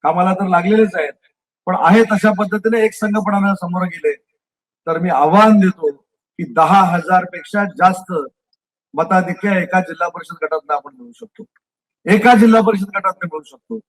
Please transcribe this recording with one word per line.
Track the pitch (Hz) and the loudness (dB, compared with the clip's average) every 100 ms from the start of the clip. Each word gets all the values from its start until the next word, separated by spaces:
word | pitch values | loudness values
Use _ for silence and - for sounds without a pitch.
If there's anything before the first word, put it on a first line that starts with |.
कामाला | 147 170 185 | 0 0 0
तर | 185 190 | 0 0
लागलेलेच | 175 180 220 214 170 | 0 2 2 2 -2
आहेत, | 147 - _ _ _ _ - | -8 -10 _ _ _ _ -8
पण | 185 | 0
आहेत | 165 208 220 | 4 4 4
अशा | 208 214 196 | 2 0 0
पद्धतीने | 208 214 220 226 214 | -4 -4 -2 0 -2
एक | |
संघपणानं | - 214 208 208 202 196 196 | -2 -4 -4 -2 -2 -2 -4
समोर | 175 180 180 | -6 -6 -6
गेले, | - 453 - _ _ _ _ _ _ - | -4 -6 -6 _ _ _ _ _ _ -8
तर | 165 | -4
मी | 175 | -2
आव्हान | 139 151 190 220 214 | 0 2 4 6 4
देतो | 185 - 147 | 2 0 -6
की | 143 _ _ _ - 156 | -6 _ _ _ -14 -6
दहा | 165 156 196 185 | 0 4 4 4
हजार | 175 170 185 180 | 0 0 -2 -2
पेक्षा | 175 - 208 202 143 | -14 -8 -6 -6 0
जास्त | 180 185 - 170 135 _ _ _ _ _ _ | 0 0 -8 -8 -8 _ _ _ _ _ _
मताधिक्य | 143 160 185 180 185 202 190 | -6 0 -2 -2 -6 -4 -4
एका | 180 185 | -2 -4
जिल्हा | 180 160 175 | -4 -8 -8
परिषद | 180 - 170 | -8 -18 -10
गटातनं | 156 156 - | -6 -6 -6
आपण | 147 - 247 | -8 -8 _
मिळवू | 240 233 | -20 _
शकतो, | 226 - - _ _ _ _ _ 165 | -20 -20 -20 _ _ _ _ _ 0
एका | 202 233 240 | 2 6 6
जिल्हा | 226 220 | 6 6
परिषद | 220 202 196 | 2 -2 -4
गटातनं | 196 190 185 170 | -4 -6 -6 -10
मिळवू | 156 147 | -12 -16
शकतो. | - _ 226 | -20 _ -16